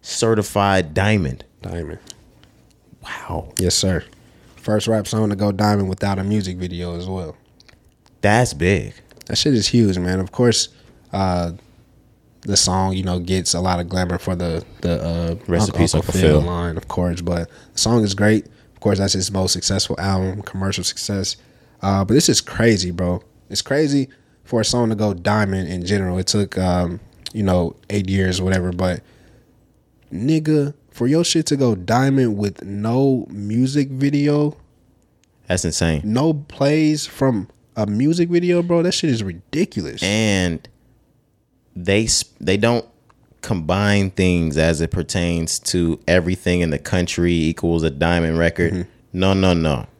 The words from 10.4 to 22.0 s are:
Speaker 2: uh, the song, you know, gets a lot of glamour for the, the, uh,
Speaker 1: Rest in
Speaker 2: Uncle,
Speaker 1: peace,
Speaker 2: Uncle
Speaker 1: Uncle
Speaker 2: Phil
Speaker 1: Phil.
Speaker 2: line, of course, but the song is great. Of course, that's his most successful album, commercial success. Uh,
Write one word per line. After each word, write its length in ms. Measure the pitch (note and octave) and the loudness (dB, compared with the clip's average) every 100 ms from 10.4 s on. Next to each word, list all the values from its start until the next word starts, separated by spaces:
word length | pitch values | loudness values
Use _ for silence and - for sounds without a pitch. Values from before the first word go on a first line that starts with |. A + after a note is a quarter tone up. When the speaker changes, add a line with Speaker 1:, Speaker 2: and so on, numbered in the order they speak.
| B2 G#2+ - _ - _ _ | 2 2 -2 _ -20 _ _
Speaker 2:
uh, 380 | G2 F#2+ F2+ E2+ E2+ _ _ _ _ _ _ _ _ | -2 0 0 -2 -8 _ _ _ _ _ _ _ _
the 160 | - G2 | -4 0
song, 360 | - F#2 F#2+ | 0 0 0
you 100 | F#2+ | -2
know, 160 | F#2 F2+ | -2 -4
gets 340 | F2 F#2+ E2+ | -2 -2 -2
a 60 | E2+ | -2
lot 180 | F#2 F2 | 0 -2
of 100 | F2 | -2
glamour 280 | F2+ F2+ F2 | -4 -2 -4
for 180 | - F2+ | -4 -4
the, 300 | F2 E2 - - | -4 -6 -8 -8
the, 220 | F2 E2+ | -4 -2
uh, 320 | E2+ E2+ E2+ E2 - | -4 -4 -4 -6 -2
Speaker 1:
Rest 0 | |
in 280 | E2+ G2 E2+ | 0 0 2
Speaker 2:
Uncle, 20 | |
Speaker 1:
peace, 140 | E2 | 2
Speaker 2:
Uncle 140 | D#2+ - | 2 0
Speaker 1:
Uncle 40 | F#2 | 2
Speaker 2:
Phil 220 | E2 D2+ | 4 4
Speaker 1:
Phil. 0 | |
Speaker 2:
line, 360 | E2+ F2 F2 D#2+ | 2 -2 -4 -6
of 100 | - | -6
course, 340 | - F2 F2 | -2 -2 -2
but 260 | F2 E2+ E2+ - - | -4 -4 -6 -12 -14
the 40 | - | -4
song 260 | A2 A#2 | 2 2
is 120 | G#2+ G2 | 2 2
great. 320 | G#2 A2 - - _ | 4 4 0 -20 _
Of 80 | _ | _
course, 180 | G#2+ G2 | 0 2
that's 140 | G2 | 0
his 180 | F#2+ F#2 | 0 -2
most 220 | F#2+ F#2 | -2 -2
successful 460 | F2+ - F#2+ - - | -2 -2 -2 -2 -4
album, 440 | G2 F#2+ F#2+ G2 | -2 0 -2 -4
commercial 400 | F#2+ F#2 G2 G2+ | -8 -4 -4 -4
success. 520 | F2 - - G2+ F2+ - _ _ _ _ | -6 -6 -6 -4 -4 -8 _ _ _ _
Uh, 240 | G2 G2 | 0 0